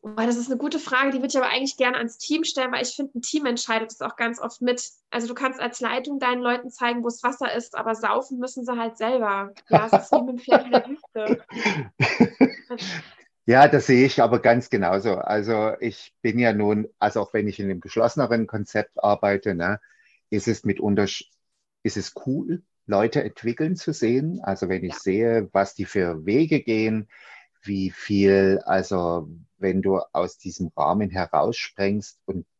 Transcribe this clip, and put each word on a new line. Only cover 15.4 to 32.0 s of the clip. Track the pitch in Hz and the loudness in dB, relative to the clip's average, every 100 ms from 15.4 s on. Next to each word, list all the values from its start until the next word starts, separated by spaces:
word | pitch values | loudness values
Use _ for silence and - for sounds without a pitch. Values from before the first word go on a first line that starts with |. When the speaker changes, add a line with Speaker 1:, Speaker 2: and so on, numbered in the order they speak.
| 104 110 110 - | 0 0 0 -2
Speaker 2:
ich | 113 - - _ | -6 -8 -20 _
bin | 117 113 | -2 2
ja | 120 | 2
nun, | 104 104 107 110 _ | 2 2 0 -2 _
also | 107 110 | 0 0
auch | 98 | -2
wenn | 110 104 | -2 -2
ich | 95 | -4
in | 98 | -6
einem | 90 | -6
geschlosseneren | 98 113 117 - 120 117 110 | -4 0 2 2 0 0 -2
Konzept | 107 104 107 104 - | -6 -4 -4 -4 -2
arbeite, | 104 104 101 101 104 | 0 2 2 0 -2
ne, | 87 87 104 _ _ _ _ _ | -2 -2 -4 _ _ _ _ _
ist | 104 117 | -2 0
es | 110 | -2
mitunter | 107 98 104 101 | -2 -2 0 2
sch-, | 98 - - _ _ _ _ _ | 0 -4 -12 _ _ _ _ _
ist | 107 104 | -6 -4
es | - - - | -10 -10 -6
cool, | 139 - 170 _ _ | -4 -4 -8 _ _
Leute | - 101 113 147 | -2 0 2 0
entwickeln | 104 - 113 120 160 | -4 -6 -6 -2 -4
zu | 180 - | -2 -4
sehen. | 156 113 127 156 185 | -2 0 2 0 -4
Also | - 95 90 | -4 -4 -2
wenn | 92 | -2
ich | 90 | -4
Speaker 1:
Ja. | - | -4
Speaker 2:
sehe, | 98 98 117 113 95 | -2 2 2 2 2
was | 98 98 | 0 0
die | - | -4
für | 95 101 87 80 | -4 0 0 -2
Wege | 80 123 160 - | 0 2 2 0
gehen, | - 110 110 110 107 - - - _ _ | 0 0 0 -2 -6 -18 -20 -20 _ _
wie | 101 98 95 | -6 -4 -4
viel, | - - 101 98 98 95 98 | -6 -2 4 6 6 6 2
also | - 95 92 95 85 85 78 82 - _ | 2 0 0 -2 0 -2 -6 -16 -20 _
wenn | 95 92 | 0 0
du | 98 95 - | 2 0 0
aus | 78 90 - | -2 -2 -6
diesem | 92 - 85 | -14 -8 -8
Rahmen | - 73 98 101 | 0 0 2 -2
heraussprengst | 92 85 78 87 - - - 98 104 | -4 -2 0 0 -2 -8 -4 -2 -2